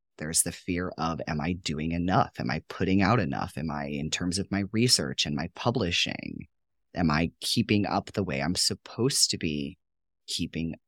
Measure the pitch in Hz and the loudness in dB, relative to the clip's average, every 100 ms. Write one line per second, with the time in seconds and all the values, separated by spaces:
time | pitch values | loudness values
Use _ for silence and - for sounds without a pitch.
0 | _ - 78 82 87 - - 87 90 - | _ -10 -2 0 0 -2 -4 -2 -2 -2
1 | 80 80 - 78 80 90 - 76 80 85 | -2 -2 -4 -2 -2 -2 -4 -4 -2 0
2 | 87 101 - - 62 76 - - 90 95 | 2 4 2 -2 -4 -4 -6 -2 2 4
3 | 95 117 78 60 - - 78 73 71 71 | 6 4 2 -2 -4 -6 -6 -4 -4 -4
4 | 78 - 90 92 - 101 98 110 123 - | -4 -2 -2 -2 -2 -2 0 2 4 4
5 | 71 67 80 73 82 - 117 110 87 87 | 2 -2 -2 -2 -4 -2 0 2 2 0
6 | - - 50 50 - _ _ _ _ - | 0 -4 -8 -10 -12 _ _ _ _ 0
7 | 82 76 85 - - 120 110 104 95 98 | 2 4 0 -2 -2 0 4 4 4 0
8 | - - 92 67 76 92 - 98 - - | -2 -2 -2 0 0 0 0 -2 -8 -2
9 | 127 - - - 85 73 71 - _ _ | 0 4 2 2 -2 -2 -4 -10 _ _
10 | _ _ - - 85 82 82 - | _ _ -8 -6 -4 -4 -4 -6